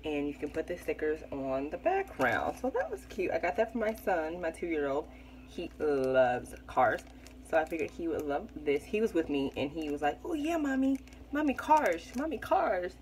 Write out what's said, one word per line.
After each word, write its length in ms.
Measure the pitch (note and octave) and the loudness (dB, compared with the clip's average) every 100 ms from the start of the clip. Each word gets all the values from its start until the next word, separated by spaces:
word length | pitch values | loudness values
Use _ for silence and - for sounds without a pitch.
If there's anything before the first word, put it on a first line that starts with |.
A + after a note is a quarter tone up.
and 220 | D#3 D3 D3 | -2 -2 -2
you 60 | |
can 160 | C#3+ D3 | -4 -6
put 180 | D#3+ D#3 | -4 -4
the 120 | F3 | -6
stickers 420 | - D3+ D3+ D#3 - | -4 -2 0 -2 -4
on 380 | C#3+ C3+ C3 C#3+ | -6 -2 -2 -2
the 80 | F3 | 0
background. 800 | D#4+ F#4+ F#4+ - B2 G#2 C#2+ - | 0 2 -2 0 2 2 0 -2
So 80 | B3+ | -2
that 200 | A4+ - | -2 -2
was 140 | G#4 - | -4 -8
cute. 200 | - F3+ | -4 0
I 80 | - | 2
got 180 | - F3+ | 0 2
that 160 | A3+ | 0
for 60 | A#3+ | 2
my 140 | G#3+ | 0
son, 480 | A3 - F3+ D#3 F3 | 0 0 0 0 -2
my 100 | E3+ | -4
two-year-old. 560 | D#3+ E3+ D#3 C#3+ C#3 D#3+ - - - - | -4 -2 0 2 0 -2 -14 -18 -18 -14
He 220 | - F3 - | -10 -10 -2
loves 760 | D3+ C#3 C3 C3 B2+ B2 A#2+ - - | 2 4 6 6 6 4 -4 -14 -4
cars, 360 | - B2 E3+ - - - - - | 4 4 4 -4 -18 -18 -18 0
so 80 | D#3+ | 2
I 80 | D#3+ | 2
figured 240 | E3+ C#3 | -2 -4
he 180 | - E3+ | -4 -2
would 140 | D3+ | -2
love 260 | D3+ C#3+ - - | 0 -2 -4 -6
this. 260 | D3 C#3+ | 0 0
He 200 | - G#3 | 0 0
was 100 | A3+ | 2
with 160 | E3 D#3 | 2 0
me, 240 | C#3+ C3+ - | 0 0 -2
and 140 | C#3 | -4
he 200 | D#3+ D3+ | -2 -4
was 100 | C#3+ | 0
like, 180 | D3 D3+ | -2 -2
"Oh 80 | - | -4
yeah, 240 | D#4+ D4 E4+ | -2 0 0
mommy, 420 | C#4+ C4+ C4+ C4+ - - - | 2 2 2 2 -4 -18 -6
mommy, 200 | C#4+ D4+ | 0 2
cars, 580 | B3+ - D4+ A#3+ E3 - B3 | 0 6 6 6 0 -4 -4
mommy, 220 | D#4 A#3 | -4 -4
cars." 580 | - F4+ E4 A3+ C4+ - | 2 4 4 0 -2 -8